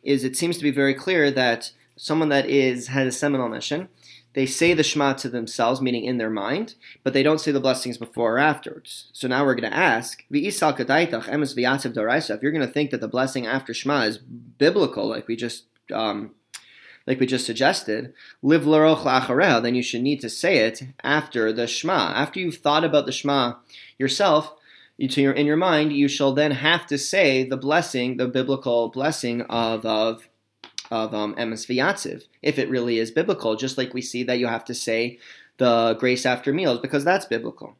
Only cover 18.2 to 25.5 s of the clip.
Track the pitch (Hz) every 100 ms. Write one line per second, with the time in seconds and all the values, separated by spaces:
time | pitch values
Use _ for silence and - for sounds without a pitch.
18.2 | - - 135 160 147 156 156 156 143 131
19.2 | 131 131 185 120 120 123 120 120 127 143
20.2 | 117 - 175 165 110 110 131 - 131 147
21.2 | 147 120 110 110 123 - 156 185 92 107
22.2 | 147 190 180 - 147 151 165 147 - 127
23.2 | 143 139 123 - _ - - _ 135 -
24.2 | 202 156 - - _ - _ - 131 143
25.2 | 139 131 147